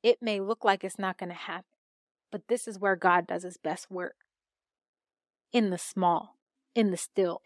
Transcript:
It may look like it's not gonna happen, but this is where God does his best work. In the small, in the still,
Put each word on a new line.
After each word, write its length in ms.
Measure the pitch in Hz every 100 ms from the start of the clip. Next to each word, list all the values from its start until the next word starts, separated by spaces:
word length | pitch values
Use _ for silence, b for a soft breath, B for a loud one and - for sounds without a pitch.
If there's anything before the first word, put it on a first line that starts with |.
It 180 | 226 240
may 200 | 233 202
look 240 | 196 226
like 200 | 214 196
it's 140 | 190 -
not 180 | 190 180
gonna 160 | 180
happen, 460 | 175 - 175 _ _ _ _ _ _ _
but 180 | 208 -
this 200 | 240 -
is 100 | 190
where 180 | 196 185
God 300 | 185 175 170
does 180 | 180
his 120 | 180 180
best 340 | 156 185 -
work. 360 | 185 175 _ _ _ _ _ _ _ _ _ _ _ _ _ _
In 180 | 240 208
the 80 | 180
small, 600 | - - 180 165 - _ _ _ _
in 160 | 233 208
the 60 | 180
still, 440 | - - 180 180